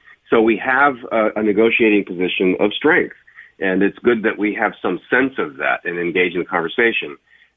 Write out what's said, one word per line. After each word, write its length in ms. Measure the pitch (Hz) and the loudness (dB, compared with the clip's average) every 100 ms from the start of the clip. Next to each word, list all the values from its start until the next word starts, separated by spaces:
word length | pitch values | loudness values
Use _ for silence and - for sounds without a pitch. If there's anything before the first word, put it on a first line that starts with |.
| - - - | -20 -14 0
so 120 | 120 | 2
we 140 | 113 101 | 2 0
have 320 | 131 131 143 120 - | 0 2 2 0 -4
a, 200 | 113 107 107 | 0 0 0
a 80 | |
negotiating 640 | 107 98 113 117 110 104 95 | 0 2 2 4 4 2 0
position 500 | 87 87 - 92 98 | -4 -4 0 0 2
of 120 | 104 | 0
strength, 420 | - 147 175 - - _ - - - | 0 2 2 0 -8 _ -20 -20 -6
and 240 | 95 92 | -2 0
it's 160 | 98 - | 0 0
good 240 | 117 117 | 0 0
that 140 | 107 95 | 0 -2
we 160 | 104 | -4
have 200 | 104 101 - | -2 -4 -2
some 200 | 107 87 - | -6 -6 -2
sense 240 | 127 135 123 | 0 0 -2
of 200 | 78 67 | -8 -4
that 260 | 67 62 | -4 -4
and 160 | 87 87 | -4 -6
engage 340 | 87 90 90 | -2 0 0
in 60 | 87 | -2
the 60 | 80 | -4
conversation. 720 | 90 82 - 117 104 76 69 _ _ _ | -4 -4 0 0 0 -6 -14 _ _ _